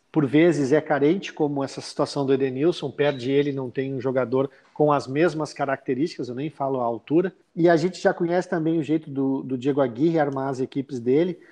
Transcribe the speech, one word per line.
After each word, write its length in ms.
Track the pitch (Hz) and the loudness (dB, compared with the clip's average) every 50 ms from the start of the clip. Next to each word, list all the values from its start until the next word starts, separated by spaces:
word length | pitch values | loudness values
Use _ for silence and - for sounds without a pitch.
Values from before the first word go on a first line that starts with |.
| _ _ | _ _
Por 140 | - 160 143 | 0 0 0
vezes 460 | 123 123 151 170 175 156 147 139 123 | 4 4 6 6 6 4 2 2 2
é 80 | 147 151 | 2 2
carente, 520 | - - 151 139 143 151 180 196 190 - | 2 2 0 2 4 2 2 2 -2 -8
como 320 | - - 156 143 143 139 139 | -4 -2 -2 -2 0 -4 -4
essa 160 | 131 - 139 | -6 -6 -12
situação 460 | - - - - 147 - - 143 139 | -14 -10 -4 -4 -4 -2 -2 -2 0
do 80 | 131 139 | 0 2
Edenilson, 560 | 131 139 135 127 131 147 175 170 - 160 139 | 2 0 -2 -2 0 0 0 0 -2 -6 -8
perde 420 | - - 143 147 139 127 117 131 | -4 0 0 0 0 -2 -4 0
ele, 180 | 139 143 143 147 | 0 2 2 0
não 200 | 135 135 131 120 | -2 -4 -6 -6
tem 240 | - 139 135 135 135 | -6 -6 -6 -4 -6
um 60 | 131 | -4
jogador 500 | 117 135 127 131 123 113 127 131 135 139 - - _ _ _ | -4 -2 0 0 0 0 0 0 0 -2 -4 -14 _ _ _
com 180 | - 151 151 | 2 2 4
as 140 | 147 139 - 131 | 4 2 0 -2
mesmas 440 | 131 147 170 175 151 156 151 - | 0 2 2 2 2 -2 -6 -6
características, 760 | - - 143 135 135 - - - 131 123 151 175 - - 139 120 | -4 -4 -2 -2 -2 -4 -2 -4 -2 -2 -2 -4 -4 -8 -8 -8
eu 60 | 120 | -6
nem 160 | 127 143 160 | -6 -8 -8
falo 300 | - - 139 135 135 127 | -6 -6 -4 -4 -2 -2
a 40 | 120 | -2
altura. 480 | 117 117 117 - - 143 170 185 185 - _ _ _ _ | -2 -4 -6 -4 0 0 2 2 0 -4 _ _ _ _
E 120 | 165 165 175 | 2 4 4
a 80 | 170 | 4
gente 240 | 156 156 185 185 - | 4 2 0 -4 0
já 120 | - 196 | 0 0
conhece 360 | - - 180 170 175 185 175 - | 0 2 -2 0 0 -2 -2 -2
também 300 | 202 165 156 160 165 165 | -4 -2 -2 0 0 -2
o 40 | |
jeito 260 | 139 127 156 160 156 151 | 0 0 -2 -2 -2 -4
do, 320 | 135 135 135 135 135 139 | -4 -2 -2 0 -2 -2
do 140 | - 127 131 | -4 -6 -6
Diego 240 | 127 117 147 139 143 | -2 -2 0 2 2
Aguirre 400 | 139 120 110 117 151 170 165 160 | 0 0 0 0 0 2 2 2
armar 300 | 143 139 135 135 135 135 | 0 0 -2 -4 -4 -4
as 100 | 135 123 | -2 -4
equipes 400 | 131 - - 139 135 - 139 123 | -4 -4 -4 -6 -6 -6 -8 -4
dele, 380 | 117 123 131 151 175 185 170 - - - | 0 2 4 4 2 2 -2 -8 -14 -20